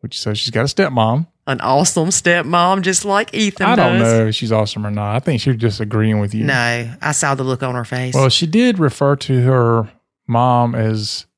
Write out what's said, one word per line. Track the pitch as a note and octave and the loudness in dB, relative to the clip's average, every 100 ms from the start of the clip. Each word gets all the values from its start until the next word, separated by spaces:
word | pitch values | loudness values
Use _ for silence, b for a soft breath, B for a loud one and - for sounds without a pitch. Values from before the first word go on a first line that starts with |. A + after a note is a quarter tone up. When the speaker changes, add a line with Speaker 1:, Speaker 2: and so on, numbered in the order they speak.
Speaker 1:
which | A2+ - | -12 -10
says | - G#2 | -6 -4
she's | - | -2
got | - C#3 | -2 -2
a | - | 0
stepmom. | G3 B2+ A2 B2+ E3 _ - | 0 2 2 2 -2 _ -6
Speaker 2:
An | C3+ | -4
awesome | - C3+ C#3+ - D#3+ | 0 2 2 0 0
stepmom, | - - F3 D#3+ F3 F3 G3 | 0 2 0 2 2 2 2
just | F3+ F#3 G3+ | 0 -2 0
like | G3 A3+ | -2 -2
Ethan | - G#3 - G3 | -2 -2 0 2
Speaker 1:
I | A3 | 4
don't | C3+ A#2 | 4 4
Speaker 2:
does. | A2+ | 4
Speaker 1:
know | A2+ A2 | 4 2
if | G#2+ | -2
she's | A2+ | -2
awesome | A2 G#2 - G#2 | 0 0 -4 -6
or | |
not. | G#2 G#2 A2 | -4 -2 -2
I | |
think | C#3 C3 | -2 -2
she's | - A#2+ | 0 0
just | A2+ G#2 | -2 -2
agreeing | G#2+ A2 A2 G#2+ | -4 0 0 0
with | G2+ | -2
you. | G#2+ | -2
Speaker 2:
No, | A2+ C3 A#2+ A#2+ A#2 B2 | 0 0 0 -2 -6 -8
I | - | -4
saw | D3 D3 C3+ | -2 -2 -2
the | |
look | C3 B2+ | -2 -2
on | C3 B2 | -4 -6
her | A2+ | -6
face. | B2+ B2+ B2+ | -6 -2 2
Speaker 1:
Well, | C3+ | 2
she | - E3+ | 2 0
did | G3 B3 G3 | 2 2 2
refer | D3+ - C#3+ C#3 | 0 2 0 0
to | - C3 | 0 0
her | B2 C3 A#2 A2+ A2 _ _ _ - | 4 4 4 2 -2 _ _ _ -2
mom | A#2 B2 A#2+ A#2+ A#2 | 0 2 2 0 0
as | A2 A2 G#2+ - - | -2 -2 -6 -10 -14